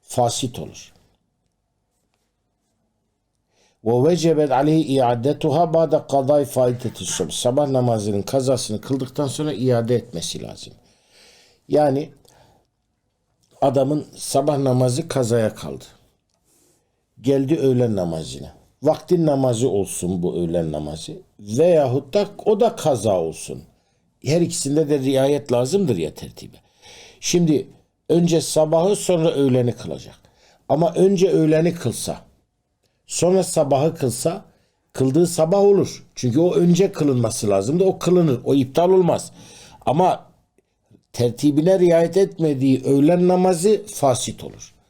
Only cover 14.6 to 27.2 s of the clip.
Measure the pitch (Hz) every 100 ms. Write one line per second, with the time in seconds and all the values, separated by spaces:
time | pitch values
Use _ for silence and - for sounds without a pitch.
14.6 | 135 127 127 123 160 139 117 117 110 -
15.6 | 76 67 - _ _ _ _ _ _ _
16.6 | _ _ _ _ _ - 113 139 131 160
17.6 | 135 123 120 101 87 80 78 71 73 -
18.6 | _ _ 135 151 - 180 156 135 131 113
19.6 | 135 101 92 - 87 92 85 73 87 87
20.6 | 80 76 73 78 - - _ _ 101 113
21.6 | 175 165 135 131 - 208 185 - - 214
22.6 | 226 - 160 127 107 92 82 78 - 65
23.6 | - _ _ _ _ _ 123 165 170 170
24.6 | 139 147 147 147 131 135 135 143 135 120
25.6 | 127 196 180 92 78 - 73 - - -
26.6 | _ _ - - - _